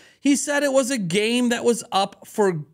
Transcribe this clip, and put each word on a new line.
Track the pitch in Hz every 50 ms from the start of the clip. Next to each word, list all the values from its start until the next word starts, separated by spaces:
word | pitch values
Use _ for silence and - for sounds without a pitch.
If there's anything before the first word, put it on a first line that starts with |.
| - - _ _
He | - 277 285
said | - - 294 285 285
it | 294 285
was | 262 269 262 226
a | 277 233
game | 190 160 170 208 214 226 240 247 247 240
that | 240 226 -
was | 240 226 - - -
up | - 190 196 202 - - -
for | - - 220 208 190 175 151 143 -